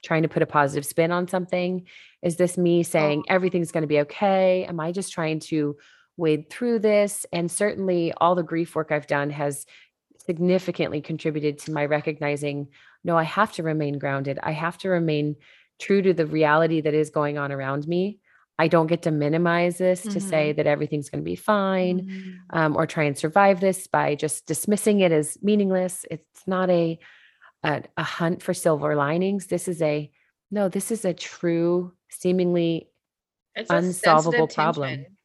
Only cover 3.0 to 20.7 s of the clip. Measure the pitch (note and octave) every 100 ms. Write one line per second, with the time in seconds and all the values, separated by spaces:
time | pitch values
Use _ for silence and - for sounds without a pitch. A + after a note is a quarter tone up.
3 | D3+ D3 - F#3 F#3 F3+ E3 E3+ D3+ D3
4 | D3 - G3+ F#3+ F#3+ F#3 F#3 E3+ D#3+ F3
5 | F#3 - D#3+ D#3 - D#3+ D3 C#3+ _ _
6 | _ - E3 D3+ D3+ - A#3+ A#3 G#3+ G#3
7 | G#3 - - F3 E3+ - G#3 - F#3+ F3+
8 | E3+ - E3+ F3+ D#3+ E3 E3+ D#3 D#3 D3+
9 | C#3+ D3 C#3+ D3 D3 C3+ - - _ _
10 | _ _ - E3 F3+ F#3 F3+ F3 E3 D3+
11 | D3 D#3+ D#3+ D3+ D3 C#3+ - D#3 D3 D3+
12 | D3 D3 D3 D3 D3 C#3+ C#3+ _ - _
13 | E3+ E3 D#3+ - G#3+ - D#3+ D#3 D3 C#3+
14 | C#3+ C#3 C3+ C#3 - D#3 E3 - F#3+ F3+
15 | E3 D3+ D3 D3 _ - _ _ - G3
16 | F#3+ E3+ D#3 D#3 D3+ D3+ E3 D#3+ D3+ D3+
17 | D3+ - D3 D3 C#3+ C#3 C3+ C#3+ D3+ F3
18 | F#3+ G#3+ _ _ _ - D#3+ E3 D#3+ E3+
19 | E3+ D3+ D3 D#3+ E3+ E3+ F3 F3 F#3 F3+
20 | A3 G3 G3 D#3+ D3+ D3+ D3+